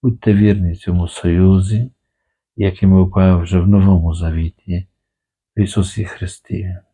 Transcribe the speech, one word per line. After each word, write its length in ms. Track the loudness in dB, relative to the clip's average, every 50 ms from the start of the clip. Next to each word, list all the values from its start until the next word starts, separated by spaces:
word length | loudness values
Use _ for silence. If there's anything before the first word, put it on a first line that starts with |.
| -2
будьте 300 | -4 -4 -2 0 0 2
вірні 420 | 4 4 2 2 2 0 -4 -4
цьому 320 | -6 -6 -4 -2 -2 -2 -4
союзі, 840 | -8 -6 -2 0 2 4 4 4 4 4 2 0 -2 -4 -4 -6 _ _ _ _ _ _ _ _ _ _ _ _ _
який 340 | -4 -4 -4 -4 0 2 4
ми 120 | 4 4
укладаємо 400 | 2 2 0 0 2 2 2 2
вже 180 | 0 0 -2 0
в 80 | 2 4
Новому 460 | 4 4 4 4 4 2 2 0 -4
Завіті 760 | -4 -4 -4 -4 -4 -4 -6 -8 _ _ -8 -8 -8 -8 _ _ _ _ _ _ _ _ _ _ _ _ _ _ -4
в 40 |
Ісусі 440 | -4 -2 0 -4 -4 -4 -4 -8 -8
Христі. 720 | -8 -8 -10 -10 -12 -12 -14 _ _ -10 -8 -8 -8 -10 -12 _ _